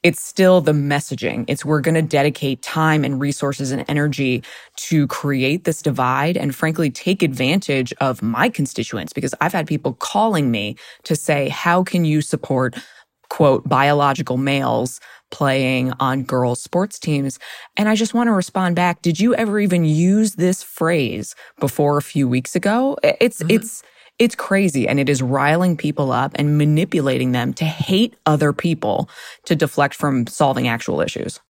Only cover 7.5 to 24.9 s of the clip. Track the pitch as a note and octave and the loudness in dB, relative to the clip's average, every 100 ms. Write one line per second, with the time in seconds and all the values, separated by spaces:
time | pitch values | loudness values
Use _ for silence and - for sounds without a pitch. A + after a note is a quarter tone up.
7.5 | F#3 - C3+ B2+ - C3+ B2 G#2+ A#2 A3 | 0 0 -2 -2 -2 -2 -2 -4 0 0
8.5 | A3+ C#3 - A2+ G#2+ D2+ - C3+ - D#3 | 0 -4 -4 -6 -6 -8 -6 -6 -2 -2
9.5 | F#3 D#3 D3+ C#3+ B2+ - G3+ A3 F#3 C#3 | -2 -2 -4 -4 -6 -4 0 2 2 0
10.5 | A2+ G#2 - - - - D#3 - C#3+ C3+ | -2 -4 -10 -16 -20 -4 -4 0 0 -2
11.5 | - F3 F3 F#3 F3+ D#3+ D3+ D3+ - - | -2 2 2 2 0 2 0 0 -6 -2
12.5 | C3 B2+ - - - _ _ _ - D3 | -2 -2 -4 -18 -20 _ _ _ 2 4
13.5 | C3+ C3+ B2+ C#3 D3 C#3+ C3 - B2+ C#3 | 4 2 2 4 4 2 0 -2 -2 0
14.5 | C#3 C3 A#2 B2 - - - _ - C#3+ | 0 0 0 -2 -6 -20 -20 _ -2 0
15.5 | C3+ C3 C3 B2+ B2+ C3 C3+ B2+ B2+ B2 | 2 2 0 -2 0 -2 -2 -2 0 0
16.5 | B2 - F3 G3+ - - D3 C3+ - - | -2 -2 -2 -2 -4 -2 0 -2 -6 -16
17.5 | - - - G#3+ G#3+ A3+ A#3 A#3 G3+ F3+ | -18 -12 -2 2 2 2 2 2 2 0
18.5 | F#3+ F3+ E3+ F3+ F3 F3 D#3+ A3+ A#3 A3 | -2 0 2 2 2 -2 2 2 2 0
19.5 | G#3 G#3 F3 D#3+ D3+ F3+ G3+ A3 - F3+ | 0 2 2 2 4 4 4 2 2 0
20.5 | F#3 - - E3 E3+ A#2+ - - - - | 0 -6 -4 0 2 0 -4 -10 -14 -20
21.5 | - C#3 - D3 D3 - D3+ C3 B2+ B2+ | -4 -4 0 2 2 0 0 2 0 -2
22.5 | - G3+ A3+ C4 C#4+ - - A#3+ - E3 | -2 0 2 0 2 2 2 -4 -6 0
23.5 | A3 A3 - - _ - _ A#3 - - | 0 0 -16 -20 _ -20 _ 0 0 -2
24.5 | G3 G3 C3+ G#2 | 0 2 0 0